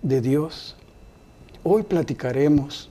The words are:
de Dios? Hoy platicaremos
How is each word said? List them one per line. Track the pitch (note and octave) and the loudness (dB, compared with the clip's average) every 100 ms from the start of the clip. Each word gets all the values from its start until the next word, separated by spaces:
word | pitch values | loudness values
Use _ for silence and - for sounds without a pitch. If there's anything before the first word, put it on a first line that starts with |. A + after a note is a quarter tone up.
de | C3+ C3 | 0 0
Dios? | A#2+ D3 D#3 - - - - - - - - - - - | 2 0 -2 -10 -18 -20 -20 -20 -20 -20 -20 -20 -20 -8
Hoy | E3 G#3 | 0 2
platicaremos | G#3 F3 - - B2+ C3 D3 D3 C#3+ - - | 2 -2 -2 -4 -4 2 4 4 2 -10 -18